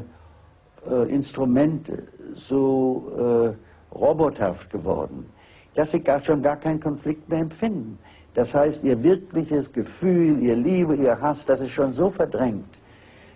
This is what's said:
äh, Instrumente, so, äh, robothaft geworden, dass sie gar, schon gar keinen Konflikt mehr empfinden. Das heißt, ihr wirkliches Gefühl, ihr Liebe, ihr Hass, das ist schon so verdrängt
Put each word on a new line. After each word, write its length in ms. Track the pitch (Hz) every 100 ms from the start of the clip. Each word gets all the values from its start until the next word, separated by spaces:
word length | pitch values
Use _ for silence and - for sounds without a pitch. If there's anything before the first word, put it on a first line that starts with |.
| 117 - - - - _ _ - -
äh, 180 | 127 113
Instrumente, 960 | 139 135 123 131 127 151 156 - - - - -
so, 1200 | - - 135 135 135 131 131 - - 120 117 117
äh, 420 | 107 - - - -
robothaft 720 | 127 160 151 139 98 87 -
geworden, 560 | 101 90 82 69 - - - - - -
dass 160 | - 151
sie 100 | 170
gar, 200 | 160 143
schon 220 | - 147
gar 140 | 143 147
keinen 240 | 160 156
Konflikt 480 | 156 143 147 156 -
mehr 120 | 160
empfinden. 580 | 160 - 226 180 110 - - - -
Das 200 | - 117
heißt, 280 | 143 151 151
ihr 180 | 139 117
wirkliches 720 | 143 185 - 160 151 147 127
Gefühl, 680 | 120 107 - 185 180 160 143
ihr 160 | 120 117
Liebe, 400 | 139 185 165 147
ihr 240 | 131 113
Hass, 260 | 147 143 -
das 140 | 131
ist 100 | 131
schon 220 | 135 139
so 180 | 123 -
verdrängt 680 | - 160 107 127 98 - - - - - - -